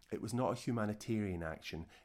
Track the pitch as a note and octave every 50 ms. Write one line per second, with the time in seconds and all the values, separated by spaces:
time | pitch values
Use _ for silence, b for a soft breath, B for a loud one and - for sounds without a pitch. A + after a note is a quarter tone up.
0 | - - - - - A2 B2 A#2+ C3 - B2+ B2 - C3+ A#2+ A#2 G#2+ G#2 G#2 G#2
1 | - - A2+ A2 G#2 F#2+ F2+ E2+ E2+ D#2+ D#2 - - - - E2 D#2+ B B B
2 | B